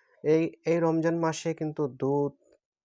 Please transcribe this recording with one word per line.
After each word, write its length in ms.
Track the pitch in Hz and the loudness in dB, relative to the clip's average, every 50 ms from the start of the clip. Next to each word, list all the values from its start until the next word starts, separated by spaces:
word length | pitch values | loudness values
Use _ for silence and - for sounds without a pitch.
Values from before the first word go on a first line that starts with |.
| _ _ _ _ - | _ _ _ _ 0
এই, 200 | 147 156 160 165 - - - - | 2 2 2 2 0 -6 -6 -2
এই 120 | 156 170 170 | 0 0 2
রমজান 360 | 165 165 160 165 160 165 165 | 2 2 2 2 2 0 0
মাসে 320 | 170 165 160 156 - - 165 156 | 0 0 -2 -2 -2 -4 -4 -4
কিন্তু 280 | - 156 156 151 - 147 135 131 | -4 -6 -6 -4 -4 -4 -4 -4
দুধ 360 | 131 135 135 139 143 143 143 135 _ _ _ _ _ _ _ _ _ | -2 -2 0 0 0 0 -2 -4 _ _ _ _ _ _ _ _ _